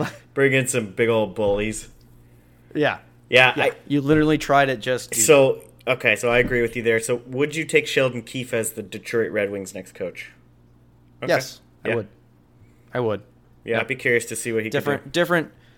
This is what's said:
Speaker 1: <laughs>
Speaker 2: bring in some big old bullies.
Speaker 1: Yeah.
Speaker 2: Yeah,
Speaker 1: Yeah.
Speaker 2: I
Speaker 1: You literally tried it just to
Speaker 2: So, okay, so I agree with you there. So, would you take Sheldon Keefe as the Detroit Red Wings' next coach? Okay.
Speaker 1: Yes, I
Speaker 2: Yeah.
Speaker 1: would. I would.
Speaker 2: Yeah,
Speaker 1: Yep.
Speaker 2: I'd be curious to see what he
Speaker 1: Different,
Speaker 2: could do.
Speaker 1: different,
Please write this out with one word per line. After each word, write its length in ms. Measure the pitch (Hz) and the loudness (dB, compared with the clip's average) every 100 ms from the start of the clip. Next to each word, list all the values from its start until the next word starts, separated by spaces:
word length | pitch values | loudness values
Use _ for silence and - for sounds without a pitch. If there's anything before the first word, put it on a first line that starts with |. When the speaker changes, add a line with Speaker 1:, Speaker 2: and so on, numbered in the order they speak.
| - | -8
Speaker 1:
<laughs> 200 | - - | -8 -12
Speaker 2:
bring 200 | - 135 | 0 2
in 120 | 131 127 | 2 0
some 180 | 127 104 | -2 -4
big 180 | 92 117 | -2 2
old 240 | 113 104 | 2 0
bullies. 540 | 90 104 101 107 107 - - - - - - _ _ - | 0 0 0 -2 -6 -12 -20 -20 -20 -20 -20 _ _ -10
Speaker 1:
Yeah. 240 | 151 143 98 - - - | -2 -2 -2 -12 -20 2
Speaker 2:
Yeah, 240 | 123 127 | 6 6
Speaker 1:
Yeah. 100 | 139 | 4
Speaker 2:
I 80 | 135 - - | -2 -4 -4
Speaker 1:
You 140 | 143 | -2
literally 380 | 139 156 151 151 | 2 2 4 0
tried 320 | - 139 135 | 2 2 2
it 80 | 123 | 0
just 320 | 127 123 - | -4 -4 -4
to 80 | - | -2
Speaker 2:
So, 440 | - 143 135 - - - - | 6 6 6 2 -6 -12 -4
okay, 300 | 127 120 104 | 0 2 2
so 140 | 120 | 2
I 80 | 120 | 2
agree 240 | 123 123 | 2 2
with 140 | 113 120 | 0 -2
you 60 | |
there. 160 | 113 113 | 0 0
So, 160 | 113 123 127 | 0 -6 -6
would 280 | 131 151 | -4 -4
you 120 | 156 147 | -4 0
take 200 | 156 147 | 0 2
Sheldon 360 | - 131 120 | 0 0 -2
Keefe 320 | 113 131 127 | -10 -10 -4
as 180 | 117 107 | -4 -4
the 100 | - | -6
Detroit 500 | 98 107 - 117 110 | -12 -12 -6 -2 -2
Red 180 | 107 101 | -2 -4
Wings' 240 | 101 95 | -4 -10
next 200 | 98 92 | -12 -16
coach? 360 | - 90 - - - _ _ _ _ _ _ _ - | -10 -10 -10 -18 -20 _ _ _ _ _ _ _ -12
Okay. 80 | - | -2
Speaker 1:
Yes, 280 | 151 - - _ _ | -2 -2 -14 _ _
I 40 | - | -4
Speaker 2:
Yeah. 40 | 113 | -4
Speaker 1:
would. 120 | 101 _ _ _ _ _ - _ _ | -4 _ _ _ _ _ -20 _ _
I 60 | 127 | -4
would. 200 | 117 101 - _ _ _ | -4 -4 -8 _ _ _
Speaker 2:
Yeah, 80 | - | -4
Speaker 1:
Yep. 60 | 113 | -4
Speaker 2:
I'd 60 | 113 | -2
be 60 | 127 | -4
curious 280 | 131 117 - | 0 0 -2
to 100 | 113 | -8
see 160 | 120 | -4
what 100 | 113 | -2
he 80 | 110 | -2
Speaker 1:
Different, 320 | 139 143 139 | -4 -2 -4
Speaker 2:
could 100 | 139 | -4
do. 80 | 165 | -2
Speaker 1:
different, 300 | 165 175 147 - _ | 0 0 -2 -12 _